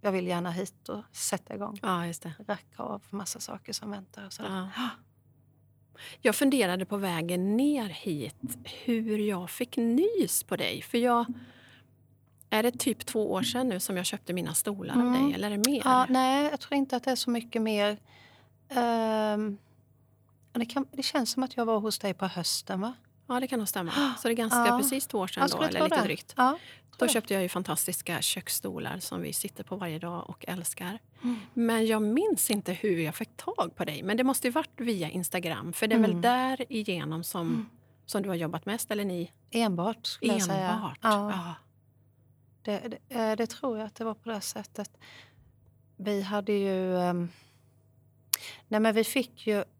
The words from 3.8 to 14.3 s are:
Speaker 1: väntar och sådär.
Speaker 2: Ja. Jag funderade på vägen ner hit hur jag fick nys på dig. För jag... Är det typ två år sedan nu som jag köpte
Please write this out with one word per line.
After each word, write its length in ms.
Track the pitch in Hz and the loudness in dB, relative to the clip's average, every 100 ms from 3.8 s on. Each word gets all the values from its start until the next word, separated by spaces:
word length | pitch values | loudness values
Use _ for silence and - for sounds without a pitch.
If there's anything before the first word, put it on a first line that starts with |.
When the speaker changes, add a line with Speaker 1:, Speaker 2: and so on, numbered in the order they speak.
| 208 | -8
Speaker 1:
väntar 340 | 202 190 - 196 | -12 -12 -16 -16
och 80 | |
sådär. 360 | - 214 190 185 190 | -10 -6 -6 -6 -6
Speaker 2:
Ja. 140 | 247 - _ _ _ _ _ _ _ _ _ - - - | -6 -6 _ _ _ _ _ _ _ _ _ -20 -20 0
Jag 140 | 247 208 | 2 4
funderade 500 | 277 269 196 180 185 | 4 4 4 2 -2
på 120 | 202 | -2
vägen 600 | 196 170 170 180 185 214 | -2 -2 0 0 2 2
ner 320 | 285 294 214 | 2 2 -2
hit 460 | 156 - 151 113 - - - | -6 -4 -4 -4 -8 -10 -10
hur 540 | - - - 233 220 214 | -12 -10 -2 0 0 0
jag 320 | 208 190 180 | 0 -2 -6
fick 280 | - 247 - | -6 -4 0
nys 680 | 233 240 392 453 247 - | 2 4 4 4 2 0
på 120 | - 190 | -2 -2
dig. 260 | 101 92 | 0 -2
För 160 | - 240 | -2 2
jag... 280 | 247 240 233 247 - - - - - _ _ _ _ _ - | 4 4 2 -4 -10 -20 -20 -20 -20 _ _ _ _ _ -2
Är 140 | 214 | 2
det 80 | 233 | 2
typ 340 | 240 - 220 - | 0 -2 -2 -2
två 260 | 226 214 | -2 0
år 120 | 185 | 0
sedan 260 | - 247 254 | 0 0 0
nu 100 | 185 | -2
som 180 | - 185 | -2 -2
jag 80 | 180 | -2
köpte 280 | 202 - | -4 -4